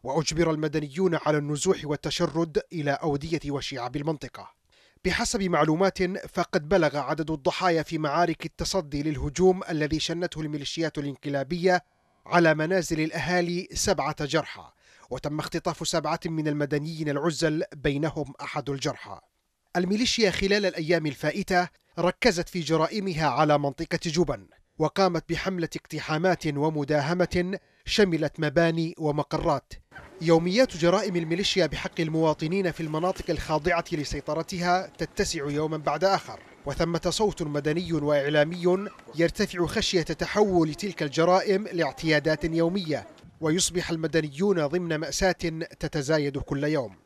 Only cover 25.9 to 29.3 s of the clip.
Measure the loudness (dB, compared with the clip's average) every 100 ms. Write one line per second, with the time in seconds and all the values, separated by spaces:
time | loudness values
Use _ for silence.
25.9 | -10 -4 0 2 2 0 0 0 0 0
26.9 | 0 2 0 0 0 -2 -6 _ _ -4
27.9 | 2 4 4 -2 -2 0 4 4 2 -2
28.9 | -2 -2 -2 -2